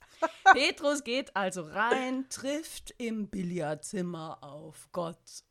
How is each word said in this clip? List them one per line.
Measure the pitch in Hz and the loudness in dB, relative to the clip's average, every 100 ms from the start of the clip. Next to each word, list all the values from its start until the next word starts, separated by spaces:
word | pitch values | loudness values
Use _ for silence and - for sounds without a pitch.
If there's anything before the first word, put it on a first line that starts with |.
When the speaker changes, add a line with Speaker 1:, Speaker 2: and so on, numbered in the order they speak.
| - - | -20 -4
Speaker 1:
<laughs> | 320 - 381 | -4 6 8
Speaker 2:
Petrus | 262 302 - 294 285 | 10 8 2 0 0
geht | 233 254 - 196 | 0 -2 -2 -2
also | 190 185 | -2 -2
rein, | 156 170 226 262 254 262 262 | -4 0 2 2 0 -4 -4
trifft | - 262 294 320 - - - | -6 -4 -4 -6 -12 -14 -8
im | 233 220 196 | -6 -4 -6
Billardzimmer | 190 175 175 151 151 - 208 180 165 160 - | -4 -4 -2 -4 -4 -6 -4 -4 -6 -10 -12
auf | 143 143 160 - - | -14 -16 -16 -18 -10
Gott | 180 170 170 - - - | -6 -6 -8 -16 -20 -12